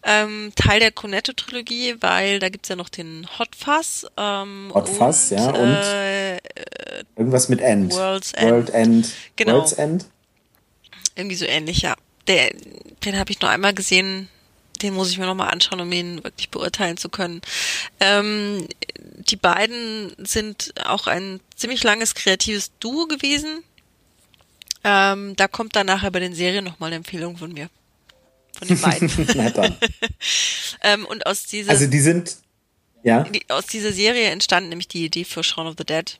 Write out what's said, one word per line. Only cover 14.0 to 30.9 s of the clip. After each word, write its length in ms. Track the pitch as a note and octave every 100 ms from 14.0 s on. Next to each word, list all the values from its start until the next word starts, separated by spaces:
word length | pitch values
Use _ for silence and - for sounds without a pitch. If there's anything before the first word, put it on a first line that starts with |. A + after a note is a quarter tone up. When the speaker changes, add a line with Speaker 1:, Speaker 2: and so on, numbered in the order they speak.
| F#3+ F#3+ F#3+ _ _ _ _ -
Speaker 1:
Den 120 | G3+
muss 160 | F#3+ F#3
ich 80 | F#3
mir 80 | F#3
noch 100 | F#3+
mal 120 | F#3+
anschauen, 320 | F3+ - F#3
um 100 | F3
ihn 320 | F3 F3 E3+
wirklich 260 | - - -
beurteilen 460 | - - - F#3 E3+
zu 140 | F3+
können. 320 | - F3 E3+ - - - - - _
Ähm, 680 | G3 G3+ G#3 G#3+ G3+ G3+ - - - - - - -
die 60 | G3+
beiden 800 | F3+ F3 A3 A#3+ A3+ A3 G3+ -
sind 560 | G3 A3+ G#3+ G#3 - - -
auch 220 | G#3+ -
ein 340 | D#3 F#3+ F#3+ _ -
ziemlich 260 | A3+ B3+
langes 320 | A3+ G#3 A3 -
kreatives 560 | - F#3 - G#3 - _
Duo 260 | A3+ C#4+ E4
gewesen. 560 | D4 C#4 D4 D4+ D#4 - _ _ _ _ _ _ _ _ _ - - G#3
Ähm, 500 | G3 G3 G3 G3+ G3
da 140 | G3
kommt 260 | - A3 G#3+
dann 120 | G3
nachher 220 | F#3+ G3
bei 100 | F3+
den 120 | F3+
Serien 300 | E3+ F3+ G3+
noch 160 | F#3+ D#3+
mal 80 | D#3+
eine 80 | E3
Empfehlung 380 | E3 F3 E3+ F3
von 160 | E3
mir. 180 | D#3+ D#3+ _ _ _ _ _ _ _ _ -
Von 120 | F#3
den 100 | F3+
beiden. 320 | D#3 - E3+ -
Speaker 2:
<laughs> 120 | D3+ A#3+
Na 140 | A2+
dann. 260 | - G#3+ -
Speaker 1:
<laughs> 60 | - - A3+ - - - - - - -
Ähm, 240 | G#3